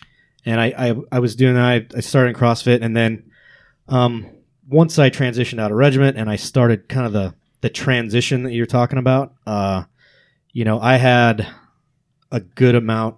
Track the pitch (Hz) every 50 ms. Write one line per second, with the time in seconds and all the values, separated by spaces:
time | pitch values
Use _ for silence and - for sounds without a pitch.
0 | - _ _ _ _ _ _ _ _ 117 113 117 117 120 135 - 127 120 117 120
1 | - - - 127 123 117 107 117 131 131 123 123 123 123 123 117 117 _ - 123
2 | 117 - - 139 127 123 117 - 123 120 117 - - 127 120 120 117 113 113 117
3 | 117 113 113 104 - _ _ _ _ _ - _ _ _ _ _ _ - 131 127
4 | 123 120 120 113 101 - - _ _ _ _ _ _ 135 131 156 165 160 160 156
5 | 143 131 - - 143 123 113 120 120 - 123 117 107 104 104 113 135 143 131 135
6 | 139 139 135 107 110 107 104 101 - - - 135 123 117 113 98 - _ - 131
7 | 123 113 104 104 95 92 - _ _ _ _ _ - 113 - - - 139 127 120
8 | 117 107 104 123 120 - 139 123 123 131 117 117 117 - - 123 120 120 - 131
9 | 123 131 131 135 139 131 _ _ _ 107 107 101 98 98 95 92 - _ _ _
10 | _ _ _ _ _ _ _ _ _ _ _ 123 113 110 110 113 110 120 131 123
11 | 127 127 123 123 120 117 113 107 101 - - - _ _ _ _ _ _ _ _
12 | _ _ _ _ _ _ 131 117 92 _ _ - 127 123 120 120 117 110 110 110
13 | 113 113 113